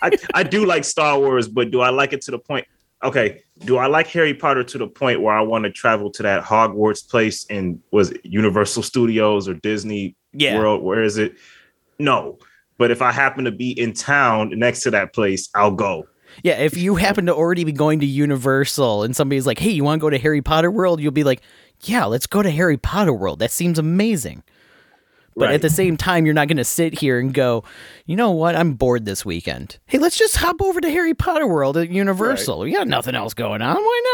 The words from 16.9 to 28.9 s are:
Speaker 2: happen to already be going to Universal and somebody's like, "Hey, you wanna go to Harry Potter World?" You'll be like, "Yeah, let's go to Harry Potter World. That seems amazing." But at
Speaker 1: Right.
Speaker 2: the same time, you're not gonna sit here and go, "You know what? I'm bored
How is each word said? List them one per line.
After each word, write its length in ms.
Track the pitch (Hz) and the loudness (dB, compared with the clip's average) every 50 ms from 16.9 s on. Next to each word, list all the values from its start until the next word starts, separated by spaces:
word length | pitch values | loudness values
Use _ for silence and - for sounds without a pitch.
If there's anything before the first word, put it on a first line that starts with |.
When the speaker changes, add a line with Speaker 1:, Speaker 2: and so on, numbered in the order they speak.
| 202 | 0
Speaker 2:
happen 320 | 165 190 196 202 - 180 | 2 2 0 0 0 0
to 80 | 175 165 | 0 2
already 300 | 147 160 170 180 175 170 | 2 2 0 2 0 0
be 80 | 156 147 | -2 0
going 260 | 135 147 156 156 156 | 0 2 2 2 2
to 60 | 143 | 0
Universal 960 | 139 135 139 147 147 143 131 120 139 135 135 139 - - - 139 120 107 104 104 | 0 0 0 0 0 0 0 0 0 2 2 0 0 0 0 0 2 2 0 0
and 140 | 117 127 | -2 0
somebody's 300 | - 151 135 139 135 127 | -2 0 0 0 0 0
like, 120 | 139 117 - | -2 -2 0
"Hey, 120 | 160 220 | 0 0
you 120 | 220 151 139 | 0 0 0
wanna 160 | 147 156 160 | 0 0 0
go 100 | 151 156 | 0 0
to 80 | 147 127 | 0 2
Harry 240 | 117 151 156 147 131 | 2 2 2 2 0
Potter 280 | - 156 160 165 175 | 2 2 2 2 2
World?" 300 | 202 226 185 185 170 160 | 2 2 2 2 2 0
You'll 100 | 143 151 | 0 -2
be 140 | 131 151 147 | 0 2 2
like, 160 | 139 131 - _ - - - - _ _ _ - | 2 0 -2 _ -20 -20 -20 -20 _ _ _ -6
"Yeah, 220 | - 220 247 170 | -2 0 0 0
let's 220 | 104 113 131 - - | 0 0 -2 -2 -2
go 120 | - 202 208 | 0 0 2
to 80 | 190 | 2
Harry 260 | 151 151 180 175 147 | 2 2 2 2 2
Potter 360 | 127 - - 151 190 214 170 131 | 0 0 -2 0 0 2 2 2
World. 280 | 101 95 92 73 76 | 0 -2 -4 -2 -2
That 100 | 110 120 | -4 -2
seems 280 | - - 175 175 170 160 | -2 -2 0 0 0 0
amazing." 640 | 151 156 170 185 208 233 220 160 107 85 69 - - _ _ _ _ _ _ _ _ _ _ _ _ _ _ _ _ _ - | 0 0 0 0 0 0 0 -2 -4 -8 -12 -14 -20 _ _ _ _ _ _ _ _ _ _ _ _ _ _ _ _ _ -4
But 120 | - 135 131 | -2 0 2
at 40 | 143 | 2
Speaker 1:
Right. 100 | 151 151 | 2 2
Speaker 2:
the 80 | 156 | 0
same 260 | 156 202 190 185 160 | 0 2 2 0 0
time, 280 | 151 - 185 180 170 160 | -2 -2 0 2 2 2
you're 80 | 151 151 | 2 4
not 140 | 156 147 143 | 2 2 2
gonna 160 | 165 143 120 | 0 -2 -2
sit 340 | - - - 170 160 147 - | -2 -2 -2 -2 -2 -2 -2
here 180 | 156 135 127 120 | 0 0 0 0
and 140 | 123 135 131 | 0 -2 0
go, 280 | 143 131 123 120 117 - - - - - - - - _ | 0 2 2 0 -2 -4 -8 -18 -20 -20 -20 -20 -18 _
"You 100 | - 160 | -6 -2
know 140 | 196 240 220 180 | 0 2 2 2
what? 240 | 160 160 170 170 | 2 2 0 2
I'm 180 | 160 170 165 139 | 2 0 0 0
bored 300 | 113 135 127 | 0 0 2